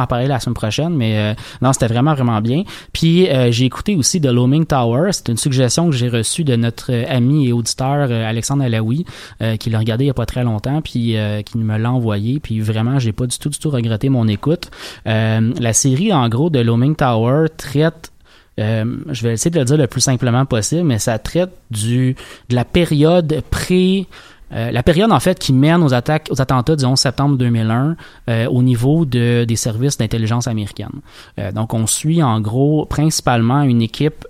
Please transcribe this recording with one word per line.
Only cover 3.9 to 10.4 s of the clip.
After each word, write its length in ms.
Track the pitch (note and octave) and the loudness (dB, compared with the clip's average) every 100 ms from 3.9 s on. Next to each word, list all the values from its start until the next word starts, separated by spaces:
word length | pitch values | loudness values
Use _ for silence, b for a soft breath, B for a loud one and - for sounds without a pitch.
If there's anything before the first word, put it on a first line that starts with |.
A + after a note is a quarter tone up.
| F#3+ | 0
aussi 240 | A2+ F3+ | 0 0
The 60 | C#3 | 2
Looming 380 | A#2+ B2+ D3+ D#3+ | 2 2 2 2
Tower. 420 | C3+ A#2 B2 G3 | 0 2 2 0
C'est 180 | E3+ - | -2 -4
une 80 | A2+ | -2
suggestion 540 | D3+ C3 B2 - E3+ | 0 2 2 2 2
que 60 | B2+ | 2
j'ai 120 | B2 | 0
reçue 360 | A#2 G#2+ - | 0 -2 -2
de 100 | D3 | 0
notre, 380 | A#2 A#2 - - | 2 0 -2 -4
euh, 120 | A#2+ B2+ | -2 0
ami 400 | C3 B2 D3+ B2+ | 2 2 4 2
et 40 | |
auditeur, 540 | A#2+ A2 - C3 C#3+ C3+ | 0 -2 -4 -2 0 0
euh, 160 | A#2 A2 | 0 -2
Alexandre 320 | A2+ - C#3 | -4 -2 0
Alaoui, 420 | B2+ A2+ A2 C#3+ - B B B | 0 0 0 -2 -4 B B B
euh, 140 | A2+ A2 | -4 -2
qui 140 | A#2 | -2
l'a 100 | A2 | -2
regardé 240 | A2 A2+ | 0 0
il 20 | C#3+ | 0
y 40 | |
a 40 | |
pas 100 | B2 | 0
très 200 | A2+ B2+ | -4 -2